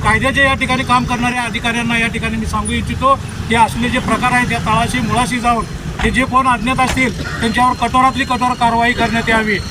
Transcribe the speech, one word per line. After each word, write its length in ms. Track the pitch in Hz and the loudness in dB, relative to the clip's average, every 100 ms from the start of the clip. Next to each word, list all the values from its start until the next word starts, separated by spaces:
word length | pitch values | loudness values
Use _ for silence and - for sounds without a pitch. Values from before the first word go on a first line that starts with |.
कायद्याच्या 420 | 208 214 247 262 277 | 2 2 2 2 2
या 80 | |
ठिकाणी 300 | 277 254 254 | 2 -2 -2
काम 200 | 247 247 | 2 0
करणाऱ्या 400 | 240 247 240 247 | 2 -2 -2 -2
अधिकाऱ्यांना 540 | 233 214 233 233 233 233 | -4 -4 -2 -2 -2 0
या 100 | 226 | -2
ठिकाणी 280 | 226 226 220 | -2 -4 -4
मी 100 | 214 | -2
सांगू 260 | 214 214 | -2 -2
इच्छितो 480 | 233 208 240 254 269 - - - | -4 -4 0 2 2 -2 -8 -2
की 60 | 233 | 2
असले 340 | 220 226 240 | 2 2 -2
जे 100 | 247 | -2
प्रकार 320 | - 220 247 | 0 0 2
आहेत 180 | 247 240 | 2 0
त्या 100 | 233 | -2
तळाशी 400 | 220 220 233 247 | 0 0 2 0
मुळाशी 400 | 220 220 247 247 | 0 0 0 0
जाऊन 260 | 233 233 - - - - | 0 0 -2 -8 -8 -2
ते 60 | 220 | 0
जे 160 | 208 262 | 0 2
कोण 220 | 247 262 | 2 2
अज्ञात 320 | 240 226 254 | 0 0 0
असतील 600 | 254 254 254 190 - - | 0 2 -2 -2 -6 -2
त्यांच्यावर 480 | 226 220 247 247 233 | -2 2 2 2 0
कठोरातली 360 | 262 254 240 | 4 2 2
कठोर 300 | 269 247 247 | -2 0 0
कारवाई 400 | 247 233 233 233 | 2 2 2 0
करण्यात 360 | 247 233 226 226 | 0 0 -2 0
यावी. 280 | 226 214 190 - | 0 0 -2 -4